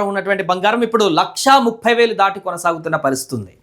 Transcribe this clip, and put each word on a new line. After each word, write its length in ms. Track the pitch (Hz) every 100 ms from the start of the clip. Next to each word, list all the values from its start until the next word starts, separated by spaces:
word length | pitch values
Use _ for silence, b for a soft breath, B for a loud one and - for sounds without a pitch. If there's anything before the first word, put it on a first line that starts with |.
| 202
ఉన్నటువంటి 340 | 196 190 196 175
బంగారం 300 | 185 196 233 226
ఇప్పుడు 180 | 226 202 160
లక్షా 400 | 185 - 269 269 233
ముప్పై 260 | 226 226 233
వేలు 140 | 233 196
దాటి 180 | 196 190 185
కొనసాగుతున్న 480 | 170 175 165 160 156 143
పరిస్థితి 300 | 131 - 120
ఉంది. 140 | 98 -